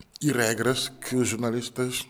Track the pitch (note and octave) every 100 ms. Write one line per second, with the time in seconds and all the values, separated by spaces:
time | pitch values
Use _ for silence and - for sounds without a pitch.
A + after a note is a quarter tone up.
0 | - - D3 B2 A2 A2+ A#2 B2+ - -
1 | - B2+ A2 A2 A#2+ A#2+ A#2 - B2+ B2+